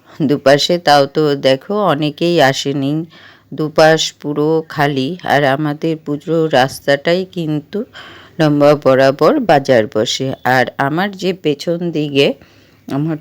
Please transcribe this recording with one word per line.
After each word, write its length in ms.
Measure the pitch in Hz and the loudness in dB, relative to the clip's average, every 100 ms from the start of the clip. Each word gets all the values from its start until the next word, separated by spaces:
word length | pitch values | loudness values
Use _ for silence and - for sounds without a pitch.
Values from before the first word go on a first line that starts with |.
| _ - | _ -4
দুপাশে, 560 | 139 143 135 147 - 175 | -2 2 4 4 2 -2
তাও 280 | 160 143 139 | 2 2 2
তো 300 | 156 151 143 | 0 -2 0
দেখো 460 | 135 135 - 208 | 0 0 -2 -2
অনেকেই 600 | 190 147 151 151 170 170 | -2 0 -4 -4 0 2
আসেনি, 640 | 135 135 139 139 135 156 165 - - _ _ | 2 0 -4 -4 -4 -4 -6 -14 -20 _ _
দুপাশ 600 | 139 156 160 156 160 - | -8 -2 4 4 4 -2
পুরো 500 | - 147 147 151 160 160 | -8 -6 -2 0 -2 -4
খালি। 480 | - 143 135 131 180 | -2 -2 -2 -4 -6
আর 200 | - 135 | -2 0
আমাদের 540 | 143 139 151 147 165 156 | 2 0 -2 -4 -4 -4
পুরো 500 | 147 147 165 165 160 | -6 -8 -4 -2 0
রাস্তাটাই 800 | 139 135 - - 139 165 180 185 | 2 0 -2 -2 -2 0 -2 -4
কিন্তু 520 | 180 156 151 147 208 262 - - - - - | -8 -6 -6 -6 -10 -10 -16 -20 -20 -10 0
লম্বা 360 | 156 147 143 147 | 2 4 4 4
বরাবর 640 | 131 131 135 143 160 302 | 2 4 2 4 2 2
বাজার 440 | 208 147 135 123 107 107 | 2 2 4 2 2 -2
বসে। 380 | 107 - 135 - | -4 -4 -6 -6
আর 220 | 123 127 120 - | -2 0 0 -4
আমার 340 | 135 160 202 | -4 -4 -6
যে 220 | 190 180 | -6 -6
পেছন 580 | 185 151 143 - 170 175 | -4 -4 -4 -4 -6 -4
দিকে, 420 | 156 147 139 160 269 - _ _ _ - | -6 -2 0 0 -2 -14 _ _ _ -8
আমার 260 | 139 160 156 | -6 -4 -6